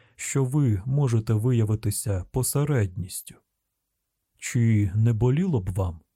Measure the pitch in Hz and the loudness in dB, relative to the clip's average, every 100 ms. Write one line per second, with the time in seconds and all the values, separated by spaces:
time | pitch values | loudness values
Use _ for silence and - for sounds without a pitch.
0 | _ - - 139 127 147 135 101 127 139 | _ -14 -4 -2 0 2 2 2 0 0
1 | 139 113 110 110 120 120 107 107 104 - | 2 2 2 0 2 2 2 0 -2 -4
2 | - 95 90 131 123 139 147 139 98 87 | -4 -4 -4 -4 -2 -2 0 0 0 -4
3 | 90 - - - _ _ _ _ _ _ | -10 -12 -16 -20 _ _ _ _ _ _
4 | _ _ _ _ - 123 113 107 104 104 | _ _ _ _ -4 0 4 4 2 2
5 | 113 110 123 139 190 135 90 92 90 82 | 2 2 2 2 0 -2 -2 -4 -4 -6
6 | - | -16